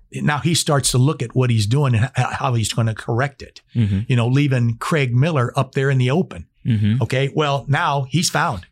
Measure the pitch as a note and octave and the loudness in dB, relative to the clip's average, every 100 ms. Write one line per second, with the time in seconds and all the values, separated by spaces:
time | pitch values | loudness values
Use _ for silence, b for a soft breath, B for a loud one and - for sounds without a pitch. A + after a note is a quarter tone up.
0 | _ C3 C#3+ D3 E3 D#3 - C#3+ - B2 | _ -4 -2 0 0 0 2 0 2 2
1 | C3+ D3+ B2 B2+ B2+ A2 G#2 C#3 C3+ A2 | 2 0 -2 0 2 2 2 2 2 2
2 | C3 - - - C#3 A#2 G#2+ - A2+ G#2+ | 0 0 -2 -2 -2 -2 -2 0 -2 -2
3 | - A#2 C#3+ - - - _ A#2+ G#2 G2 | -4 -2 -2 -6 -20 -20 _ 0 0 0
4 | A#2+ B2 A#2 C#3 D3 B2+ A#2 A2+ - D#3 | 0 0 2 2 2 2 0 -2 -2 0
5 | C3 B2 D#3+ D3 A#2+ C#3 C3+ C#3 C#3 C3 | 2 2 2 0 0 -2 -2 -2 0 2
6 | B2+ C#3 B2+ - - _ - A2 G#2+ B2+ | 2 0 -2 -6 -16 _ -2 0 2 0
7 | A#2+ C3 C3+ D3+ D3 C#3 - D3 D#3+ C#3+ | 0 -2 -2 -2 -2 -2 -2 0 0 -2
8 | C3 D#3+ - D3+ E3 F#2+ - | -2 -2 0 0 -2 -4 -10